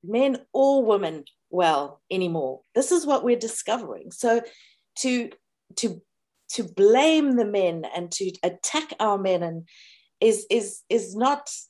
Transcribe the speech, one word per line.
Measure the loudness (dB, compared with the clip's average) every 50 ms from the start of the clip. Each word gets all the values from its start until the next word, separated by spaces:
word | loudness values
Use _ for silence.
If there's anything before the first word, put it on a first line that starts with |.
men | -8 -2 0 2 2 2 0 -4 -8 _ 0
or | 2 4 4 4 4 4
women | 2 2 2 0 -4 -6 -10 -16 -20 _ _ _ _
well | -2 2 2 2 2 2 -2 -6 -12 _ _ _
anymore. | -4 -2 -2 -2 -2 -4 -4 -4 -6 -10 _ _ _
This | -2 0 2 0
is | 0 2
what | 0 0 0 2
we're | 2 0
discovering. | 0 0 -8 -8 -8 -4 -4 -4 -4 -6 -12 -14 -14 -16 -18
So | -12 -4 0 0 0 0 -2 -6 -20 _ _ _ _ _ _ _ _ -6
to, | -4 -2 -2 -2 -4 -8 -12 _ _ _ _ _ _ _ -8
to, | -6 -4 -4 -6 -8 _ _ _ _ _ _ _ _ _ -12
to | -8 -8 -8
blame | -8 0 4 6 6 8 6 6 6 4 4 2 2 2
the | 2 0
men | 0 0 0 0 0 0 -4 -8 -8 -8
and | -10 -8 -8 -6
to | -6 -6 -6 -6 -4
attack | -4 -4 -4 -4 -8 -4 -4 -4 -4 -4 -6 -2
our | 0 0 0
men | 0 0 0 0 0 -2
and | -4 -6 -10 -12 _ _ -20 -20 -20 -20 _ _ _ _ _
is, | 2 2 2 2 -2 -2
is, | -2 -2 -2 -4 -12 -16 _ _
is | -2 -2 -2 -4 -4
not | 0 0 0 0 -2 -6 -14 -14 -14 -16